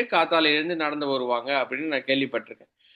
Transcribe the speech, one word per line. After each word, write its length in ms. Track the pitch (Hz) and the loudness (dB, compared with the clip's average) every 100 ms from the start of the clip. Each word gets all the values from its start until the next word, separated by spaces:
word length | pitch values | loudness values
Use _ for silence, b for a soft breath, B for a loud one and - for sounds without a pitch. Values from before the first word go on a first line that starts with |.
| 240 | 2
காத்தாலையில 500 | 175 160 165 156 151 | 2 4 4 4 2
இருந்து 180 | 165 165 | 0 -2
நடந்து 320 | 151 147 143 | -2 -2 -2
வருவாங்க 440 | 135 123 120 127 | 0 0 -2 0
அப்படின்னு 400 | 139 123 131 156 | -2 -2 -4 -4
நான் 160 | 135 135 | -2 0
கேள்விப்பட்டிருக்கேன். 640 | 135 135 117 110 - _ _ b | 0 0 -4 -6 -14 _ _ b